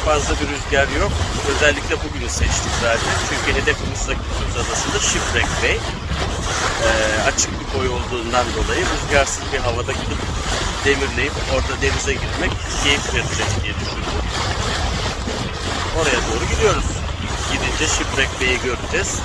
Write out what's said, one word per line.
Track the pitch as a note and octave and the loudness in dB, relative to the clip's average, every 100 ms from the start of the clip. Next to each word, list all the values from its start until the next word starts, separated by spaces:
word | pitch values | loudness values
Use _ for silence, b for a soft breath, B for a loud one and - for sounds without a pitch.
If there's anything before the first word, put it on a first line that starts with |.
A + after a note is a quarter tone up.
fazla | D#3 D3+ D3 D3+ | 2 2 2 0
bir | C#3+ | 0
rüzgar | C#3+ - C#3+ C#3 C#3+ | -4 2 4 4 2
yok. | G3+ - - - - | 2 0 0 0 0
Özellikle | C3+ D3 C#3+ - D#3+ | 4 4 4 0 -2
bugünü | - - A#2 | -2 -4 -4
seçtik | - - - - - | 0 2 2 0 0
zaten. | A#2 A2+ - - - | 2 2 2 0 0
Çünkü | D3+ - C3+ | 0 2 2
hedefimiz | C#3+ C#3 - - | 2 0 -2 -2
Zakynthos | - C3 - - A#2 B2 | -2 -2 -2 -2 -2 -2
Adası'nda | A2+ - - - | -2 -2 0 0
Shipwreck | - E3+ - A#2 A2+ - | 2 2 2 0 0 2
Bay. | B2 G3 - - - - - - - - - - | 2 0 -2 -6 -4 -2 -2 -2 -2 0 0 2
Ee, | A2+ A2 G#2+ G#2+ G#2 | 2 4 2 2 2
açık | - - - | 2 0 -2
bir | - C3+ | -4 0
koy | C3 | 0
olduğundan | B2 A#2+ B2 A#2 B2 A#2 A2+ | 0 -2 -2 0 2 2 0
dolayı | G#2+ B2+ F3+ | 0 0 0
rüzgarsız | D3+ C#3 C#3+ C#3 - - | -2 2 4 4 0 -2
bir | C3+ | 0
havada | B2 A#2 B2 | 0 0 -2
gidip | C3 - G#2 - - - - - - | -4 -2 -4 -2 -2 -2 -2 -2 0
demirleyip | C#3 C#3 C3+ A#2+ C#3 D3 - | 2 2 2 0 -2 -2 0
orada | C3 B2+ C3 | 0 0 0
denize | C3+ C3+ C#3+ | 0 2 0
girmek | B2+ - - - - - - | -2 -2 -2 -2 -2 -4 0
keyif | C#3+ C#3+ - | 2 2 2
verecek | A#2+ A2+ - G#2+ - | -2 -2 -2 0 0
diye | G#2+ - | -2 -4
düşündüm. | - - - - - - - - - - - - - - - - - - - - - D#3+ | -4 -4 -2 -2 -2 -2 -2 0 0 0 0 0 -2 -2 -4 -4 -4 -4 -4 -2 -2 0
Oraya | D#3 A#2+ - | 2 2 0
doğru | A#2 A#2+ | 0 0
gidiyoruz. | - D3 E3 - - - - - - - | 4 4 4 0 -2 -4 -4 -4 -4 -2
Gidince | - - - D#3 | -2 -2 0 0
Shipwreck | - D#3+ - C3+ - | 0 0 0 0 2
Bay'i | C3 B2+ B2 | 0 2 0
göreceğiz. | A#2+ - D#3+ G3 - | -2 -2 -2 -2 -4